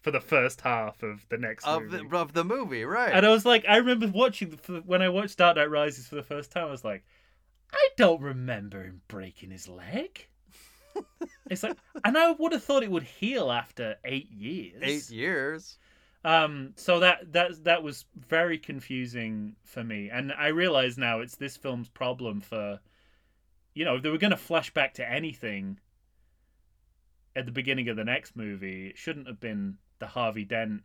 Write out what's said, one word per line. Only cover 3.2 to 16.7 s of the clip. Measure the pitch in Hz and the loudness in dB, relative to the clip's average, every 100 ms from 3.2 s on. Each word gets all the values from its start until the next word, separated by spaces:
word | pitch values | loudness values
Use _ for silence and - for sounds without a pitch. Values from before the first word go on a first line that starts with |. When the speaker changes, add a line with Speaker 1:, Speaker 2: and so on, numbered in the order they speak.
| 208 | 8
Speaker 1:
I | |
was | 220 220 | 8 8
like, | 233 208 | 4 8
I | 214 | 6
remember | 247 247 214 | 6 2 2
watching | 190 254 202 180 | 4 2 2 -8
the, | 151 | -10
for, | - 175 | -12 -12
when | 175 180 | 0 2
I | 185 | 2
watched | 180 202 - | 2 -2 6
Dark | 175 165 | 6 8
Knight | 147 | 4
Rises | 151 147 131 120 | 2 0 -2 -10
for | 147 | -10
the | |
first | - 147 143 | -8 -10 -6
time, | - 160 | -6 -6
I | |
was | 135 | -6
like, | 113 98 _ _ _ _ _ _ _ | -6 -8 _ _ _ _ _ _ _
"I | 539 539 539 | 2 2 6
don't | 202 165 | 6 6
remember | 139 131 127 113 101 98 | -2 -6 -6 -6 -8 -12
him | 92 92 _ | -14 -16 _
breaking | 104 92 - 92 | -14 -14 -16 -18
his | 92 92 | -16 -16
leg." | 90 90 196 359 - - _ _ - - _ _ - | -16 -10 -8 -8 -12 -20 _ _ -20 -20 _ _ -12
Speaker 2:
<laughs> | - _ - _ - | -12 _ -14 _ -8
Speaker 1:
It's | 190 | -6
like, | - 339 _ 302 - | -6 -8 _ -4 0
and | 285 | 4
I | 330 | 4
would | 330 320 | 4 0
have | 311 | 0
thought | - 277 | 2 2
it | 226 | 2
would | 180 | -2
heal | 131 - 208 262 147 | -4 -6 -2 0 0
after | 120 117 - 117 107 - | 0 -4 -8 -8 -8 -6
eight | 135 147 | -8 -8
years. | 107 107 180 98 92 | -12 -8 -8 -10 -6
Speaker 2:
Eight | 135 147 139 | -4 -4 -6
years. | 113 147 170 135 160 - - _ _ _ _ | -6 -2 -2 -2 -6 -12 -20 _ _ _ _
Speaker 1:
Um, | 160 160 156 147 135 | 4 4 4 -2 -12